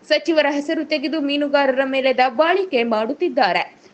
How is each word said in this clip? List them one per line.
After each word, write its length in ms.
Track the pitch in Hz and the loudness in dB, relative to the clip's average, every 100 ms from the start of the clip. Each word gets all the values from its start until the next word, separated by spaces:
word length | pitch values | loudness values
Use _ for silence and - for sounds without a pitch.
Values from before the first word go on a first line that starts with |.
| - | 0
ಸಚಿವರ 380 | 302 302 320 285 | 0 2 2 2
ಹೆಸರು 340 | 294 294 320 | 0 -2 -4
ತೆಗೆದು 360 | 302 311 285 311 | -2 -4 -2 -4
ಮೀನುಗಾರರ 600 | 277 285 294 285 277 254 | -2 -2 0 2 2 0
ಮೇಲೆ 280 | 269 269 262 | 0 0 0
ದಬ್ಬಾಳಿಕೆ 720 | 254 254 233 320 370 381 254 | 2 0 2 2 2 0 -2
ಮಾಡುತ್ತಿದ್ದಾರೆ. 960 | 233 214 226 294 349 254 202 175 - - - | 0 -2 -2 -2 -2 0 0 0 -4 -12 -20